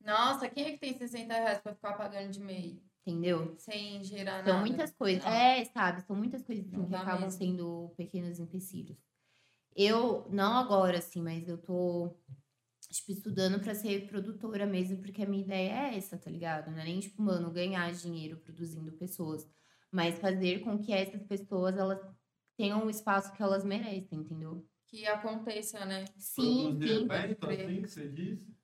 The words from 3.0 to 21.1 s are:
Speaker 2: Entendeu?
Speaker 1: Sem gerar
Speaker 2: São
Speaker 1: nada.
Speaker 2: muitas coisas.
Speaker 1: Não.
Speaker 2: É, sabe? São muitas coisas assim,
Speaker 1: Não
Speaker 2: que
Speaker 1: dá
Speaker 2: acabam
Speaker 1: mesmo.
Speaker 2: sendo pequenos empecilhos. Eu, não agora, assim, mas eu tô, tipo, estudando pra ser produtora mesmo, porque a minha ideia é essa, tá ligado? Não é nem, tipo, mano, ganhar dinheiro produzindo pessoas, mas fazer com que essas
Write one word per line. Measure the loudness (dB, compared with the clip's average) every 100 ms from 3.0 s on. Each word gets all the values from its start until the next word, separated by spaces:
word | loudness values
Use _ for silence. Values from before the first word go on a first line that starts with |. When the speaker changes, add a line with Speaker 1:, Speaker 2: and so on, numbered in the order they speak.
| -4
Speaker 2:
Entendeu? | 0 2 2 0 -8
Speaker 1:
Sem | -10 -8 -8 -8
gerar | -8 -6 -4 0
Speaker 2:
São | 4 4
Speaker 1:
nada. |
Speaker 2:
muitas | 4 2 -2
coisas. | 0 2 4
Speaker 1:
Não. | 4
Speaker 2:
É, | 6 8 6
sabe? | 2 2 2 2
São | -2
muitas | -2 -2 -4
coisas | -4 -6 -4
assim, | -4
Speaker 1:
Não | -2
Speaker 2:
que |
Speaker 1:
dá | -2
Speaker 2:
acabam | 0 0
Speaker 1:
mesmo. | -2 -2
Speaker 2:
sendo | 0 0 -2 -6 -8 -8
pequenos | -6 -6 -6 -6
empecilhos. | -8 -8 -8 -10 -10 -14 _ _ _ _ _ _ _
Eu, | 4 6 8 6 2 0
não | 4 6 6
agora, | 6 6 6 4
assim, | 0 -4
mas | -4 -4 -6
eu | -6
tô, | -2 0 2 2 -2 -6 -16 -18 _ _ _ _ -10
tipo, | -8 -6
estudando | -6 -4 2 4 2
pra | 0
ser | -2 -2 -2 -2
produtora | -6 -6 -6 -4 -2 0
mesmo, | 0 0 -2
porque | -6 -4
a | -2
minha | -2
ideia | -2 0 0
é | 0 -2 -4
essa, | -6 -10
tá | -10
ligado? | -6 -4 -4 -4
Não | -6
é |
nem, | -4 -4
tipo, | -4 0
mano, | 2 2 0
ganhar | 0 0 0 -2
dinheiro | -4 -6 -6 -8 -10
produzindo | -14 -10 -8 -8 -10
pessoas, | -8 -8 -6 -4 -4 -8 _ _ _ _
mas | 2 2 2
fazer | 0 2 2 2
com | 0 -2
que | 2
essas | 0 0